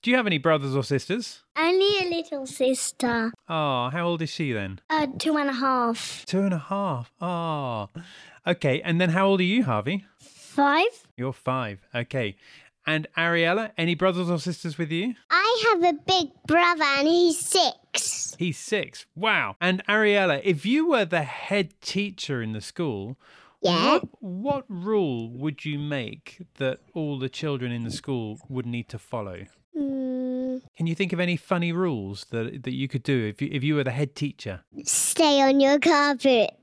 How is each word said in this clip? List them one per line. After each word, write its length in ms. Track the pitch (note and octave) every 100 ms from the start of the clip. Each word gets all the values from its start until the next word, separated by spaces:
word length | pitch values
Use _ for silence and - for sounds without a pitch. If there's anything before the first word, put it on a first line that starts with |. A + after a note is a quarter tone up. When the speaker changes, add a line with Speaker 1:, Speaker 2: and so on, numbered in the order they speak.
Speaker 1:
do 80 | A#3
you 60 | B3+
have 100 | G#3+
any 100 | D#3+
brothers 360 | D#3+ D3+ C#3 C3+
or 80 |
sisters? 580 | B2 C#3 - G#3+ A3 - _ D4
Speaker 2:
Only 400 | E4 F#4 G4 G4+
a 100 | F4+
little 360 | E4+ D#4+ C#4+ C4
sister. 880 | - C4 C4 - - A#3+ A#3 A3+ - -
Speaker 1:
Oh, 400 | E3 D3 B2+ B2
how 180 | D#3+ F3
old 140 | E3
is 80 | D#3+
she 220 | - D3
then? 260 | A2 F#2+ F#2+ _
Speaker 2:
Uh, 180 | D#4 C#4+ C4+
two 180 | D#4+ D4+
and 120 | C#4+
a 40 |
half. 720 | B3+ C4+ B3+ A#3 A#3 - - -
Speaker 1:
Two 140 | F#3
and 120 | G3
a 40 | E3+
half. 540 | - G3 G3 B2+ A#2 _
Oh. 680 | F3 E3+ E3 D3+ C3+ A2+ G2+ E3 E3+ - - - -
Okay, 340 | F3+ C#3+ C3+
and 180 | F3 E3
then 100 | F#3
how 180 | E3+ G3
old 140 | G3
are 20 |
you, 200 | F3+ A3+ G#3
Harvey? 400 | G#2+ G#2+ F#3+ - _
Speaker 2:
Five. 880 | - - - - C#4+ D4+ G#4+ - _ -
Speaker 1:
You're 160 | B2+
five. 520 | - - C3 A2+ G2 _
Okay. 440 | A#2+ A#2+ C3+ G#2+ F#2+ - - _ _ -
And 200 | D#3 D#3 -
Ariella, 540 | E3+ E3+ E3 F#3 E3+ -
any 160 | E3
brothers 360 | E3 F#3 F3+ F3
or 100 | E3+
sisters 380 | F3+ D#3+ E3+ D3
with 120 | D#3+
you? 260 | E3 A3+ A#3 _
Speaker 2:
I 360 | F4 G#4 A#4 A4+
have 140 | F#4+
a 140 | F4 D4
big 300 | - F#4 D4+ _ -
brother 360 | D#4+ F4 E4+
and 220 | D4 C#4 D4
he's 300 | F4 F4 D4+
six. 1000 | - - D4+ - _ - - - - -
Speaker 1:
He's 180 | F3+ C#3
six. 480 | - G#3+ D3+ - - -
Wow. 420 | A3 F#3 A2 F#2+
And 260 | F3 F#3 -
Ariella, 520 | G#3+ G#3+ G3+ F#3 C#3 G3
if 200 | D#3 F#3
you 220 | C#4+ E4
were 160 | C4 F3+
the 180 | E3+
head 500 | C#3 - - G3+ G3 _
teacher 600 | - G3 G3+ F#3+ - C3
in 120 | A2
the 80 | G#2+
school, 560 | - - D#3+ G#2 G2+ C3 _ - - _
Speaker 2:
Yeah. 340 | - F3 G3+ D#4+
Speaker 1:
what, 80 | - -
what 420 | G3+ F3+ C4 C#4 B3+
rule 600 | F#3 F#3+ G#3+ E3 A#2+ A2+
would 340 | B2 D3+ C#3+ D3+
you 120 | D3
make 640 | D3 C#3+ A2 G#2+ - - F3+ _
that 240 | C3+ - _
all 260 | E3+ D3+ C#3
the 80 | C3
children 440 | - D#3 C#3 B2
in 100 | A#2+
the 80 | A#2
school 480 | - - B2+ A2 A2 -
would 180 | B2+ A#2+
need 220 | A#2+ A#2
to 80 | A2
follow? 460 | - A#2+ G2+ F2+ - _ _ D#4+
Speaker 2:
Hmm. 840 | C#4 C4+ C4 B3+ B3+ B3+ B3+ B3+ - _
Speaker 1:
Can 120 | E3
you 80 | E3
think 180 | F#3+
of 60 | F3
any 160 | F3+ F3
funny 340 | - F3+ F3
rules 540 | E3+ F#3 B2 F#2+ G2 -
that, 320 | A#2 A2+ C#3
that 100 | C3
you 140 | C3 C3+
could 160 | C3
do 220 | C3 C3 G#2+
if 140 | G#2
you, 80 | C#3+
if 120 | C#3+
you 120 | C#3+ D3+
were 80 |
the 80 | C3
head 240 | B2 C#3+ -
teacher? 460 | D3 - G#2+ F#2 _ -
Speaker 2:
Stay 580 | - - - - D#4 C#4
on 180 | C4+ C#4
your 180 | C4+ C#4+
carpet 720 | D#4 D4 C#4+ C4+ C4+ B3 - _